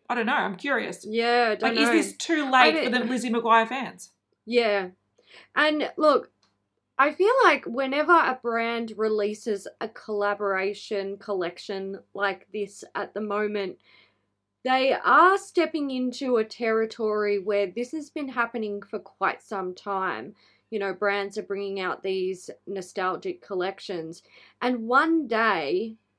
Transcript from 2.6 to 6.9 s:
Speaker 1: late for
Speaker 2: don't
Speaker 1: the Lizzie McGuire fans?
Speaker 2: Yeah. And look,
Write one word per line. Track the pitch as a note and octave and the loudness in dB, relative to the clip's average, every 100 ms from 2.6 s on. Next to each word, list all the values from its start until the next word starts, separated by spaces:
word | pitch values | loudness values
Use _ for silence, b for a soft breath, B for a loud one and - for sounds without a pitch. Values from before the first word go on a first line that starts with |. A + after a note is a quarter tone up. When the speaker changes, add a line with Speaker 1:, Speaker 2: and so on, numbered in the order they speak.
| D#4 | 6
Speaker 1:
late | D#4+ B3 | 6 0
for | |
Speaker 2:
don't | B3 | 0
Speaker 1:
the | A#3+ | 0
Lizzie | B3+ A#3 | -2 -2
McGuire | A#3 A3+ A3+ A3+ | -2 4 4 4
fans? | B3+ A3+ - - _ _ _ - | -4 -8 -12 -20 _ _ _ 0
Speaker 2:
Yeah. | A#3+ A3+ G3+ F#3 - _ _ B B B C#4+ | 2 4 0 -2 -10 _ _ B B B 2
And | D4+ D4+ C#4 - | 2 2 -4 2
look, | D4+ C4+ - _ _ _ _ _ _ | 4 4 0 _ _ _ _ _ _